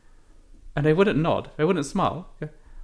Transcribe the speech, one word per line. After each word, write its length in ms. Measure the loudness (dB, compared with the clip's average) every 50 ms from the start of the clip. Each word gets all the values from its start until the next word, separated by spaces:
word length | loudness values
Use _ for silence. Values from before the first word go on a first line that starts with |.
| -20 -20 -20 -20 -20 -20 -20 -20 -20 -20 -20 -20 -20 -8 -4
And 120 | 0 2
they 80 | 4 4
wouldn't 240 | 4 4 2 2 2
nod. 320 | 2 2 0 0 -2 -6 -4
They 80 | -2 0
wouldn't 200 | 0 0 0 -2
smile. 440 | -2 -2 0 0 0 -2 -4 -8 -14 -14 -12
Go, 80 | -12 -12 -12 -16 -20 -20 -18 -16